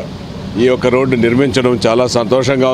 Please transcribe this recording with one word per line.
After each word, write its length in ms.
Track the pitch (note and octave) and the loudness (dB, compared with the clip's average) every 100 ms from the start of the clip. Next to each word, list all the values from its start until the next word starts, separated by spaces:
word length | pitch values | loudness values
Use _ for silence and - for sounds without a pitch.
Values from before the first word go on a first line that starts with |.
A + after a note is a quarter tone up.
| - - - - - - | -2 -10 -14 -12 -8 0
ఈ 40 | B2 | 0
యొక్క 140 | B2+ B2 B2 | 2 2 0
రోడ్డు 180 | C3+ B2+ A#2 | 0 0 2
నిర్మించడం 480 | A#2 C#3 B2+ B2 A#2+ A2+ | 2 0 2 0 0 0
చాలా 200 | A2+ B2 A#2+ | 2 0 0
సంతోషంగా 520 | A2 B2+ B2+ C#3 C3 | 0 0 0 0 0